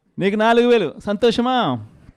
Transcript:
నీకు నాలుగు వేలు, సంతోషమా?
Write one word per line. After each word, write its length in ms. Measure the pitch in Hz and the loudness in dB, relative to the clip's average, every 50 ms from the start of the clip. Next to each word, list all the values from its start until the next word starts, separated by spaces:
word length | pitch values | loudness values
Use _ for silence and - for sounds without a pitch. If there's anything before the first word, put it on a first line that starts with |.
| _ _ _ - | _ _ _ -4
నీకు 180 | 165 196 202 | -2 -2 0
నాలుగు 320 | 214 214 226 233 240 240 240 | 0 2 2 4 4 4 4
వేలు, 260 | 240 226 175 139 - 208 | 2 2 2 -2 -6 -8
సంతోషమా? 920 | - 208 202 208 247 233 - 233 233 254 262 247 214 147 127 110 104 - - - - - - | -8 -6 -4 0 0 0 0 0 -2 -2 -2 -2 -2 -2 -4 -6 -8 -14 -20 -20 -20 -20 -20